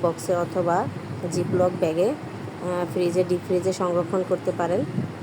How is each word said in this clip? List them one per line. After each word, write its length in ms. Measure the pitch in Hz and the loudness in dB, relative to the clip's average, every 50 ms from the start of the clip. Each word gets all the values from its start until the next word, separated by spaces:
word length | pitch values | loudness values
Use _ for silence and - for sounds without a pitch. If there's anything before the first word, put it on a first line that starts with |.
বক্সে 340 | 175 170 165 - - - 180 | 0 0 0 0 -2 0 0
অথবা 500 | 175 175 - - 185 170 170 170 160 - - - - - - - - - 175 | 0 0 0 0 0 2 2 2 2 0 -2 -4 -8 -8 -8 -8 -6 -6 -4
জিপলক 380 | - 180 - - - 180 180 180 180 160 | -2 -2 0 2 2 4 4 4 2 2
ব্যাগে, 280 | 180 160 160 165 185 226 | 0 0 2 2 2 2
আহ, 840 | 294 294 - - - - - - - - - 180 180 175 175 170 | 2 -2 -6 -10 -10 -10 -10 -10 -10 -8 -6 -4 -2 -2 -2 -2
ফ্রিজে, 320 | - 180 180 175 165 185 180 175 | 0 0 0 2 2 2 2 2
ডিপ 120 | 180 175 - | 2 -2 0
ফ্রিজে 260 | - 185 180 170 190 | 0 0 2 2 0
সংরক্ষণ 500 | 185 - 190 180 175 175 175 170 - 185 180 - | 0 0 0 2 2 2 0 2 0 0 0 2
করতে 240 | 185 180 - 185 175 - | 0 0 0 0 0 0
পারেন। 220 | 175 165 175 214 285 - - - - - - - | 0 2 2 0 0 0 -2 -2 -4 -4 -6 -8